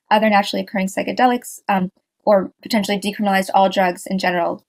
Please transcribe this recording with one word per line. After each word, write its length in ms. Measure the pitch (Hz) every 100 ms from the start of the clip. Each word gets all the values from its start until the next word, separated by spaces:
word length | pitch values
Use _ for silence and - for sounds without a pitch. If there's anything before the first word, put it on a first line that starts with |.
| _
other 180 | 214 220
naturally 340 | 202 202 196
occurring 240 | 190 202 190
psychedelics, 720 | - 190 196 254 247 - - -
um, 200 | 196 180 - _ _ -
or 260 | 202 180 -
potentially 380 | - 233 196 202
decriminalized 500 | 202 196 208 190 190
all 160 | 196 190
drugs 360 | 190 185 175 -
in 140 | 190
general, 440 | 185 175 170 190